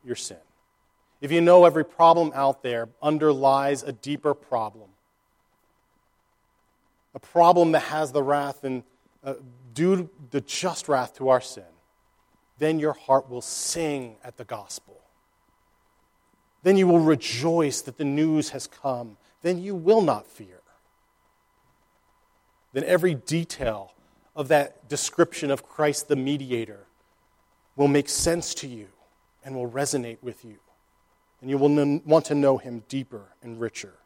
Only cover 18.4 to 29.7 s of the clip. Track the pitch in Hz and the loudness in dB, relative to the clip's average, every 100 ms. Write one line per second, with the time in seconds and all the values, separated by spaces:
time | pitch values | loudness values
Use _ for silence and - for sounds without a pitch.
18.4 | 147 135 - - 139 123 117 101 _ _ | -2 -8 -14 -10 -8 -8 -10 -20 _ _
19.4 | 170 180 190 190 165 220 175 107 - - | -6 -4 -6 -4 2 4 2 -2 -6 -20
20.4 | 98 90 _ _ _ _ _ _ _ _ | -20 -20 _ _ _ _ _ _ _ _
21.4 | _ _ _ _ _ _ _ _ _ _ | _ _ _ _ _ _ _ _ _ _
22.4 | _ _ _ 131 139 180 180 143 - 165 | _ _ _ -8 0 0 0 -4 -4 -4
23.4 | 170 - 127 104 95 _ _ _ _ - | -4 -6 -6 -6 -12 _ _ _ _ -10
24.4 | 135 147 143 - _ 147 - - 170 - | 0 2 2 -10 _ -8 -6 0 0 0
25.4 | 147 139 - - 151 143 - 139 131 143 | -4 -4 -6 -2 -2 -2 -4 -4 -2 -6
26.4 | 131 120 110 101 98 _ _ _ _ _ | -4 -6 -6 -14 -20 _ _ _ _ _
27.4 | _ _ _ - 143 143 139 - 170 170 | _ _ _ -2 2 2 0 -4 -2 -4
28.4 | - - 139 117 101 _ _ _ _ _ | -6 -12 -12 -16 -20 _ _ _ _ _
29.4 | 139 131 123 | -14 -10 -8